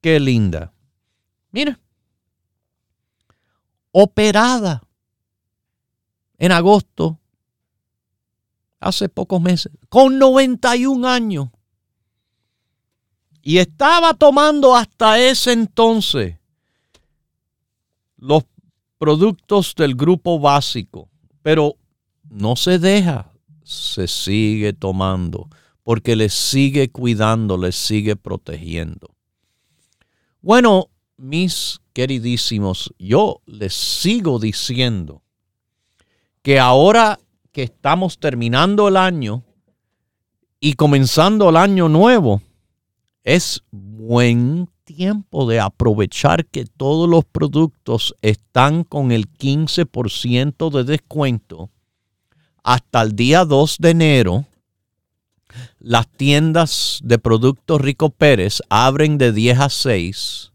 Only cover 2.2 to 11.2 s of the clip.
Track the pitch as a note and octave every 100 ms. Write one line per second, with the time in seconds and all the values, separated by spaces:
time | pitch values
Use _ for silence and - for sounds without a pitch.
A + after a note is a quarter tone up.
2.2 | _ _ _ _ _ _ _ _ _ _
3.2 | _ _ _ _ _ _ _ F#3 G3+ -
4.2 | G#3+ G#3 A#3+ B3+ G3 C#3 _ _ _ _
5.2 | _ _ _ _ _ _ _ _ _ _
6.2 | _ _ F3+ F3 F3 G#3 - - E3 D#3+
7.2 | _ _ _ _ _ _ _ _ _ _
8.2 | _ _ _ _ _ _ - F#3 G3 -
9.2 | F#3 F#3 E3+ F3 - - _ A#3+ C4+ C4+
10.2 | C4+ C4 C4+ B3 B3+ B3 C4 C4 B3+ B3